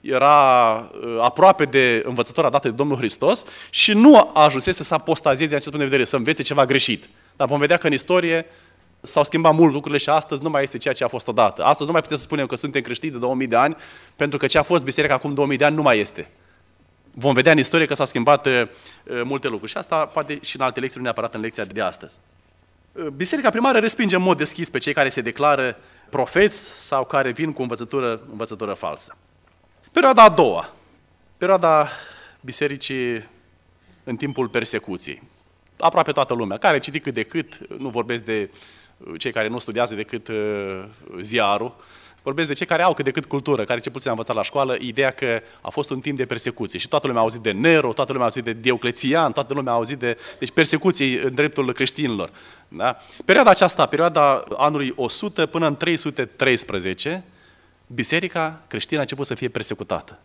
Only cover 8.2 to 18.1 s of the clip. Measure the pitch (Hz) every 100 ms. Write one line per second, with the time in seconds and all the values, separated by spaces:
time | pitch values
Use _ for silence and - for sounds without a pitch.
8.2 | 170 165 160 - _ _ _ _ - -
9.2 | 143 160 165 156 165 139 143 143 143 156
10.2 | - 143 156 147 139 123 143 127 120 123
11.2 | - 113 107 - - 147 147 - - 151
12.2 | - 147 131 123 147 139 120 120 160 127
13.2 | 123 131 131 117 262 - - - - _
14.2 | 143 143 135 160 147 175 131 131 147 135
15.2 | 147 139 139 135 147 156 147 113 101 -
16.2 | 80 _ _ _ _ _ _ _ _ -
17.2 | 131 127 139 156 131 165 160 143 139